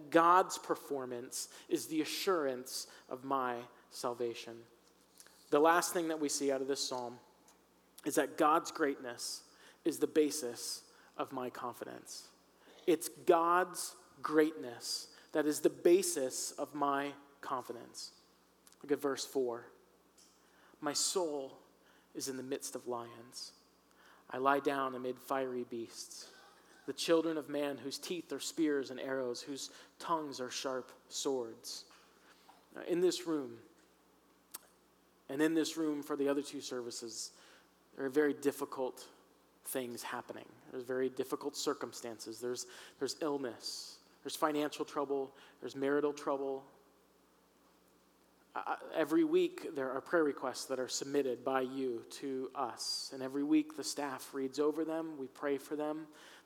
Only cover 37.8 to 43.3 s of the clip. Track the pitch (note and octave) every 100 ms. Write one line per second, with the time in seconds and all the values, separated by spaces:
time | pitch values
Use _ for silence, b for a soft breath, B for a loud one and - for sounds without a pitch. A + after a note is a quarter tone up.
37.8 | _ - C3+ C#3 D3 C#3 C#3+ - C#3 C#3+
38.8 | B2+ - - - _ _ _ _ - C3+
39.8 | A#2+ A#2 - A#2+ - A2+ A#2 A#2+ D3+ C3
40.8 | B2 C3 C3 B2+ B2+ D3 C#3 - D3+ C3+
41.8 | A#2+ - A#2+ G#2+ A#2 A2 B2 B2 - B
42.8 | B - C3 - D#3